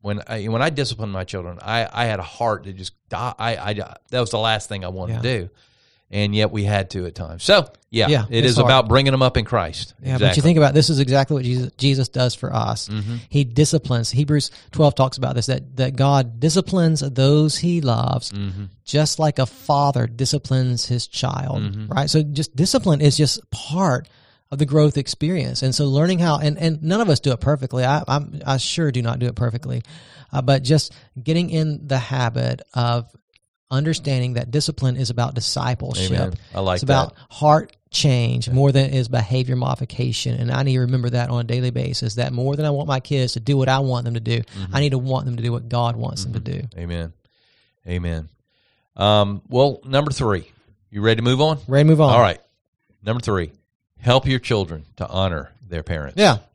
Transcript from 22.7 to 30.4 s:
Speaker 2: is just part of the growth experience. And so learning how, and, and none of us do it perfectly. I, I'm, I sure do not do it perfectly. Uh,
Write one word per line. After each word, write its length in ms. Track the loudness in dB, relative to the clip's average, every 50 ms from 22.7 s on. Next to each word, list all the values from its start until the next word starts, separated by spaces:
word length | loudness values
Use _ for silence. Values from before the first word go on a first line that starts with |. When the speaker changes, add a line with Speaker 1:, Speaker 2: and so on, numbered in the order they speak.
| 2 2 4 4 2 6
Speaker 2:
is 160 | 6 4 4
just 320 | 6 2 2 0 -4 -6 _ -10
part 560 | -10 -8 -6 -2 0 2 2 2 0 -2 -8 _ _ _ _ _ _ _ _
of 80 | -2 -2
the 80 | 0
growth 300 | 2 4 6 6 6 4 2
experience. 640 | -4 -4 -4 -4 -2 -2 0 0 -2 -2 -4 -2 -2
And 100 | -2 0
so 140 | 0 0
learning 320 | 2 2 2 4 4 4 2
how, 200 | 2 2 2 2
and, 200 | 2 0 0 0
and 240 | 0 0 0 0 0
none 180 | 0 2 2
of 80 | 4 2
us 120 | 2 2
do 100 | 2 0
it 80 | -2 0
perfectly. 460 | 2 0 0 0 -2 -4 -2 0 0
I, 180 | 2 2 0 0 -2
I'm, 320 | -2 -2 -2 -4 -10 -10 -4
I 120 | -2 -2
sure 340 | -2 -2 -2 -2 0 0 0
do 100 | 0 0
not 200 | -2 -2 -2 -2
do 60 | -2
it 100 | -4 -2
perfectly. 460 | -2 -4 -2 -4 -4 -6 -6 -6 -6 -8 -10 -16 -20 -20 -20 -20 -20 -20 _ -4
Uh, 100 | -4